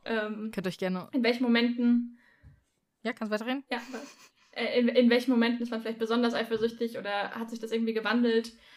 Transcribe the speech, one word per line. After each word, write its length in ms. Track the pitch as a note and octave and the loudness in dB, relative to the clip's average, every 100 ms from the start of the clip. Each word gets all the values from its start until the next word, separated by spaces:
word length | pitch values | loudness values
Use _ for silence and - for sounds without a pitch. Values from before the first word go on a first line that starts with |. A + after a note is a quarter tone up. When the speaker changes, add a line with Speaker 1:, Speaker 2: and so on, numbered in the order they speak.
| - | -6
Speaker 1:
ähm, 460 | A3 G#3+ G#3+ A3 | -4 -4 -6 -6
Speaker 2:
Könnt 160 | G3+ F#3 | -6 -6
euch 100 | - | -4
gerne 320 | F#3 F#3 - | -4 -4 -2
Speaker 1:
in 100 | C#4 | 0
welchen 200 | A#3 B3 | 0 2
Momenten 760 | B3 A#3 A#3+ A#3+ A#3+ A#3+ A#3+ - _ _ - - _ _ _ _ | 2 4 2 2 4 4 0 -10 _ _ -20 -20 _ _ _ _
Speaker 2:
Ja, 100 | A3 | -8
kannst 180 | C4 G#3+ | -6 -4
weiterreden? 320 | G#3+ A#3 C#4 - | -4 -2 -6 -6
Speaker 1:
Ja, 80 | A#3 B3 A#3+ C#4 - - _ _ | -10 -8 -14 -14 -20 -20 _ _
äh, 280 | - A3+ B3 | -8 -2 2
in, 80 | A#3+ | 4
in 200 | B3+ A#3+ | 6 6
welchen 220 | A#3+ B3 | 6 4
Momenten 300 | A#3+ A#3 A#3+ | 4 4 0
ist 80 | A#3 | -4
man 120 | A3+ | -6
vielleicht 180 | A3 A3+ | -6 -4
besonders 340 | A3+ A#3 A#3 | -2 2 2
eifersüchtig 640 | A#3 A3+ A3 A3+ A#3 A#3 A#3 | 0 -2 -2 -2 -2 -6 -4
oder 340 | G3+ G3+ G3 | -4 -4 -4
hat 180 | A#3 A3+ | -6 -8
sich 100 | A3+ | -8
das 120 | A3 | -6
irgendwie 220 | A3+ A3+ | -2 -2
gewandelt? 600 | A3 G#3+ A#3 A#3+ A3+ A3+ - - | -2 0 2 4 2 0 -10 -20